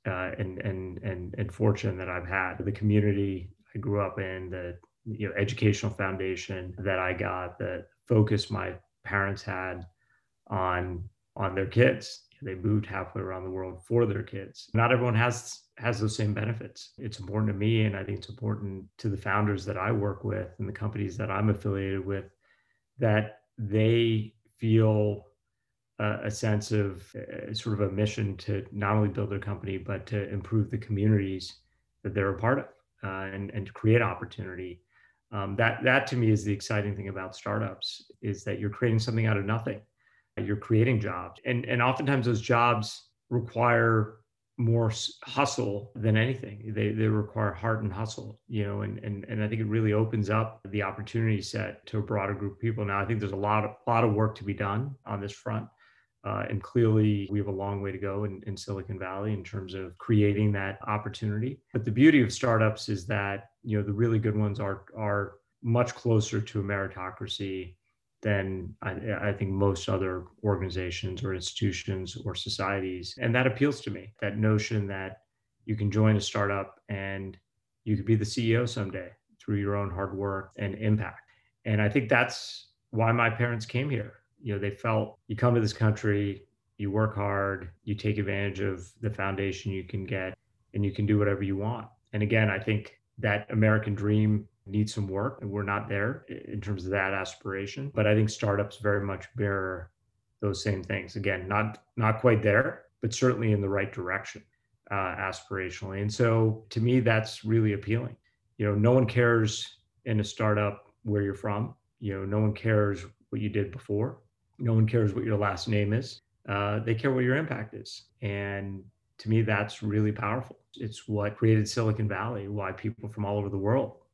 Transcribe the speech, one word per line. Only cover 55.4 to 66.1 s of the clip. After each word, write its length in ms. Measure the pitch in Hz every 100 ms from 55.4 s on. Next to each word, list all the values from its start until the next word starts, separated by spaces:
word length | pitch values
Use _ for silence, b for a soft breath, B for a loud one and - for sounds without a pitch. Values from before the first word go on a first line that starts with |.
| 113 110 - _ b b b _
Uh, 220 | 101 104 -
and 120 | 101
clearly 680 | - 123 113 107 107 104 95
we 80 | 104
have 100 | 98
a 20 |
long 300 | 95 98 101
way 100 | 98
to 80 | 92
go 260 | 98 98
in, 180 | 104 95 110
in 120 | 98
Silicon 400 | - 98 101 95
Valley 340 | 92 98 107
in 100 | 98
terms 300 | 90 104 92
of 240 | 95 90 90
creating 560 | - 107 104 101 107
that 260 | 98 98 101 -
opportunity. 720 | 107 107 - 107 107 123 143 _
But 140 | 120 110
the 40 |
beauty 300 | 110 156 147
of 100 | 110
startups 600 | - 127 113 107 107 -
is 160 | 98 95
that, 460 | 101 101 101 - _
you 160 | 120 104
know, 40 |
the 100 | 104
really 260 | 101 117 110
good 180 | 110 107
ones 240 | 104 101
are, 220 | 101 95 -
are 420 | 110 104 101 95 - _ _
much 320 | 120 120 123
closer 480 | - 120